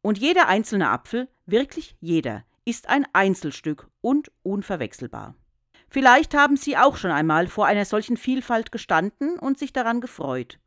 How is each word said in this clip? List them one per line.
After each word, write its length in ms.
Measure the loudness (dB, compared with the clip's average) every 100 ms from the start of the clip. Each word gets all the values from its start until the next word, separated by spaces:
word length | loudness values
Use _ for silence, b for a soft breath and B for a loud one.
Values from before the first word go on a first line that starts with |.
Und 160 | -2 0
jeder 300 | 2 2 4
einzelne 420 | 2 0 0 2
Apfel, 380 | 0 -2 -6 -6 _ -2
wirklich 520 | -2 -2 -8 -14 -14
jeder, 440 | -2 -2 -2 -8 -14 _ -8
ist 220 | -8 -2
ein 180 | 0 2
Einzelstück 760 | 2 2 0 -4 -8 -8 -8 -12 _
und 300 | 0 0 -2 _
unverwechselbar. 920 | -6 -6 -4 -6 -6 -8 -12 -12 -16 -20 _ _ _ b b
Vielleicht 440 | 4 6 6 4
haben 220 | 2 4 2
Sie 220 | 0 4
auch 200 | 4 4
schon 140 | -2
einmal 360 | 0 2 2 0
vor 180 | 0 2
einer 200 | 2 0
solchen 320 | -4 -2 -4
Vielfalt 540 | -2 -4 -2 -4 -4
gestanden 680 | -12 -2 0 0 _ -6 -4
und 220 | -4 -4
sich 140 | -4
daran 280 | -4 -2 -4
gefreut. 580 | -6 -10 -6 -6 -8 -16